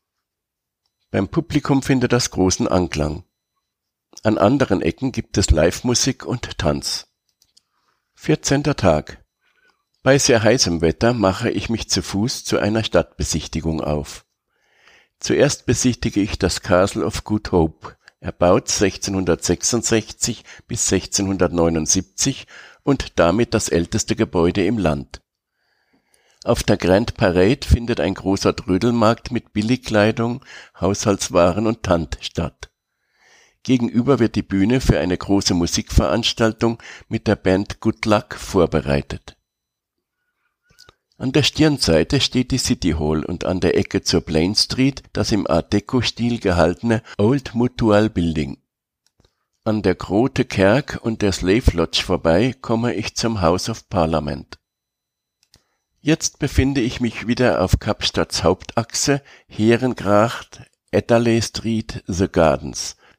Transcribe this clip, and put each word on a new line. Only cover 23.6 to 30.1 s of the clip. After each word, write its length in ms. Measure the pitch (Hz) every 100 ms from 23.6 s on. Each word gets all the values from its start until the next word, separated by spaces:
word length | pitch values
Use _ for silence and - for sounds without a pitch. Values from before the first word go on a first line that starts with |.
| -
älteste 460 | 85 87 110 - 110
Gebäude 500 | 113 90 85 90 90
im 120 | 117
Land. 420 | 82 71 67 - _ _ _ _ _ _ _ _ _ _ _ _ -
Auf 180 | 117
der 140 | - 104
Grand 380 | 87 95 117 -
Parade 520 | 101 87 95 143 -
findet 320 | 123 120 110
ein 140 | 82 95
großer 400 | 95 98 98 -
Trödelmarkt 760 | - 92 120 117 107 117 -
mit 220 | 113 -
Billigkleidung, 920 | 104 110 127 - 110 107